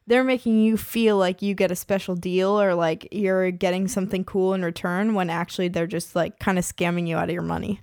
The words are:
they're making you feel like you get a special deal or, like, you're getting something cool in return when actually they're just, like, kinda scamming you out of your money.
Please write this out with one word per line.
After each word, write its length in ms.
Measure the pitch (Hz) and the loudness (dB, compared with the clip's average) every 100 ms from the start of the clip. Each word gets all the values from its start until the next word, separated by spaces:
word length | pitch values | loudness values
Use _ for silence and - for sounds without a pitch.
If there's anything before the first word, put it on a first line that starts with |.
they're 200 | - 247 | 0 2
making 360 | 262 254 233 220 | 4 0 2 4
you 160 | 220 220 | 4 2
feel 400 | - 226 220 202 | -2 2 4 4
like 240 | 180 190 | 2 0
you 140 | 202 | -2
get 160 | 190 185 | 0 0
a 60 | 180 | 0
special 400 | - 196 - 180 | -2 -4 -2 -6
deal 440 | 180 180 190 208 | -2 0 2 4
or, 140 | 202 | 2
like, 320 | 175 165 151 - | 2 0 -2 -6
you're 400 | 208 196 185 185 | -2 0 2 0
getting 340 | 180 190 180 190 | 0 0 0 -2
something 380 | 196 190 190 | -2 -2 -4
cool 300 | 185 202 185 | -2 0 0
in 100 | 190 | 0
return 500 | 175 170 180 180 214 | -2 -4 -4 0 0
when 160 | 208 175 | 0 0
actually 380 | 165 180 - 180 | -2 -4 -2 -2
they're 180 | 175 170 | -2 -2
just, 300 | 170 - 175 | -4 -4 -2
like, 240 | 165 - | -2 -2
kinda 220 | - 180 | 0 0
scamming 440 | 175 - 175 175 170 | -2 -2 -2 0 -2
you 100 | 165 | -2
out 120 | 170 | -2
of 40 | |
your 100 | 175 | -4
money. 380 | 165 165 - 196 | -4 -4 -4 -8